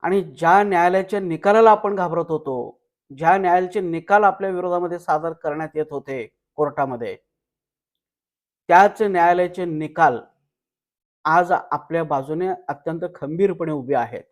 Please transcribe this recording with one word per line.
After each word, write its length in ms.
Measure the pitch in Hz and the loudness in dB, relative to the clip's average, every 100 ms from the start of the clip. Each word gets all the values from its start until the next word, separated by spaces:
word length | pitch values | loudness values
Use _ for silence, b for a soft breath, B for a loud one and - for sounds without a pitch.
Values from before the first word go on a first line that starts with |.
आणि 180 | - 196 | 0 -2
ज्या 400 | 165 131 165 185 | -2 -2 4 4
न्यायालयाच्या 580 | 208 185 175 185 190 208 | 4 2 2 0 -2 -6
निकालाला 500 | 190 156 196 208 226 | -4 -2 2 6 6
आपण 240 | 214 208 | 6 2
घाबरत 360 | 196 180 165 165 | -4 -4 -4 -4
होतो, 500 | 156 139 127 113 - _ _ _ | -6 -6 -8 -8 -14 _ _ _
ज्या 260 | 135 160 190 | -2 2 2
न्यायालयाचे 420 | 185 180 185 196 | 4 2 0 -4
निकाल 440 | 185 165 165 202 | -6 -6 2 4
आपल्या 260 | 202 190 196 | 4 2 -4
विरोधामध्ये 480 | 180 180 175 175 175 | -4 -4 -2 -4 -6
सादर 340 | 170 156 165 160 | -2 -2 -2 -6
करण्यात 340 | 160 147 156 156 | -8 -6 -8 -6
येत 100 | 151 | -6
होते 360 | 143 135 135 110 _ _ - | -8 -10 -10 -10 _ _ -4
कोर्टामध्ये, 580 | 147 143 135 123 113 92 _ _ _ _ _ _ _ _ _ _ _ _ _ _ _ | -4 -2 -6 -4 -10 -12 _ _ _ _ _ _ _ _ _ _ _ _ _ _ _
त्याच 340 | 175 202 202 | 6 6 4
न्यायालयाचे 640 | 214 185 170 175 180 180 | -2 2 2 4 0 -4
निकाल 560 | 175 156 156 156 151 120 - _ _ _ _ _ _ _ _ _ | -6 -6 -6 2 2 2 -10 _ _ _ _ _ _ _ _ _
आज 280 | 151 165 175 | 0 2 2
आपल्या 500 | 185 - 147 - 165 | 0 -2 -8 -4 -6
बाजूने 440 | 160 143 135 156 185 180 - | -2 -4 -4 -6 -4 -6 -8
अत्यंत 320 | 143 - 165 175 | -10 -8 -8 -8
खंबीरपणे 580 | - 143 160 196 170 165 | -10 -10 -2 -2 0 -6
उभे 220 | 151 127 | -6 -2
आहेत. 280 | 139 117 117 - | -2 -2 -8 -16